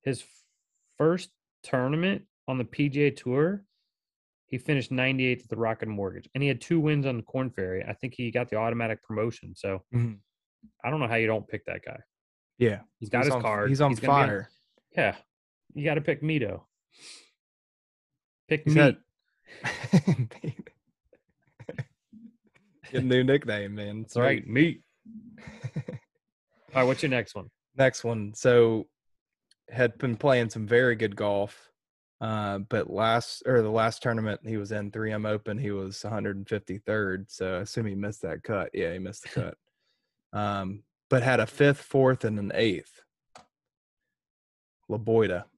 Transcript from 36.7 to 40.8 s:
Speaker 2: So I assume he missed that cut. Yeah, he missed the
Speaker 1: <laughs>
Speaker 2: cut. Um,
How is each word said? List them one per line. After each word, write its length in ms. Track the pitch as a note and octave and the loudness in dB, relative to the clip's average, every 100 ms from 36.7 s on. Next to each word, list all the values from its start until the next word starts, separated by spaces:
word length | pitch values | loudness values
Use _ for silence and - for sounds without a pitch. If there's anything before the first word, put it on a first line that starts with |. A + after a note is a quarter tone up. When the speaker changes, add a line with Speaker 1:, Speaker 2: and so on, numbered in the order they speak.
| A2 - G#2+ G2 F#2 G2 | -10 -4 -2 -2 -4 -8
Speaker 2:
So 280 | - F#2 F2+ | -8 -4 -4
I 20 | |
assume 260 | G#2 - A2 | -6 -4 -4
he 60 | G2 | -4
missed 260 | G2+ G#2+ | -6 -8
that 200 | F2+ D#2+ | -8 -8
cut. 280 | - G#2 F2+ | -4 -4 -4
Yeah, 200 | - E2+ | -4 -4
he 60 | F2+ | -4
missed 240 | F#2 G#2 | -10 -12
the 60 | - | -10
Speaker 1:
<laughs> 1000 | - E2+ - _ _ _ _ _ _ _ | -8 -8 -10 _ _ _ _ _ _ _
Speaker 2:
cut. 60 | G2+ | -6
Um, 440 | G#2 G2+ F#2+ G2+ | -4 -4 -6 -10